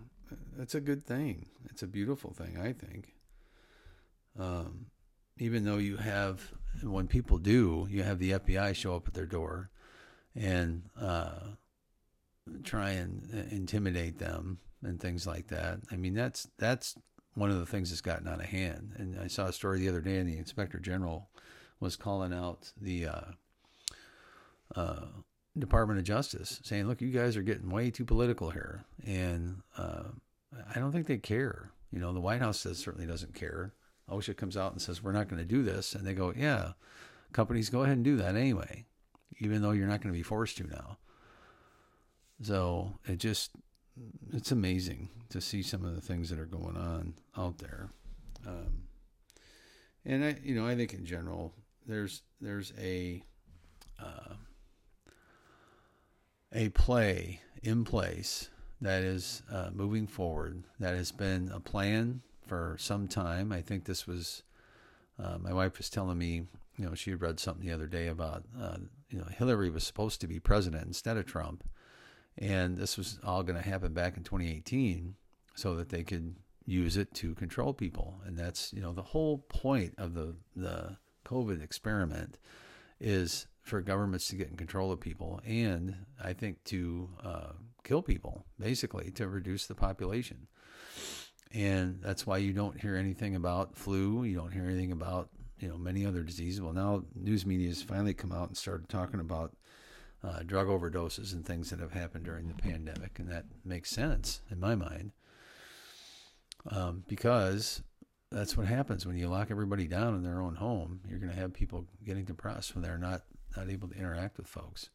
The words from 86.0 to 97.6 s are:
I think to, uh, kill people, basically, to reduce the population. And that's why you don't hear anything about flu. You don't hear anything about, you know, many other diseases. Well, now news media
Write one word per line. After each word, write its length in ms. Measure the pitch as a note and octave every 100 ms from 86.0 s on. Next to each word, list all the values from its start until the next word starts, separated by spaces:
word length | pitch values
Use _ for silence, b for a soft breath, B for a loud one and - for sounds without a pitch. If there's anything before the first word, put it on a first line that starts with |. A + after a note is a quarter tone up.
| G2 -
I 100 | F#2
think 300 | F#2 G#2+ E2+ -
to, 440 | F#2+ F2 F2 F2+ F#2
uh, 300 | F#2+ D#2+ D2 D#2 A#2 -
kill 200 | - D3+
people, 440 | E3 - - - - -
basically, 520 | G#2 B2+ - F#2+ E2+
to 160 | - F#2+
reduce 380 | F#2+ F#2 F#2+ -
the 80 |
population. 720 | F#2+ G2 F#2+ F#2 A#2 A#2+ - - B B B B B B B B B -
And 500 | A2+ G2 F#2+ F2+ F#2
that's 240 | G2 F#2
why 140 | - F#2+
you 140 | G2
don't 280 | G2 G2+ -
hear 140 | G#2
anything 400 | F#2+ F#2+ F#2 G#2
about 420 | F#2 F2 F2+ F#2+ -
flu. 460 | G2 G2 G2 A2+
You 140 | A#2+ F2
don't 160 | E2+
hear 120 | F#2+
anything 280 | F2+ F#2 F#2
about, 380 | E2 F2 F2+ - - - -
you 100 | F2+
know, 80 | E2+
many 300 | F2 G2 G2+
other 160 | F2
diseases. 380 | D#2+ E2+ E2+ G2
Well, 120 | E2+
now 320 | F2 G2+ G2+ - -
news 280 | G2 G#2+
media 240 | F#2 F#2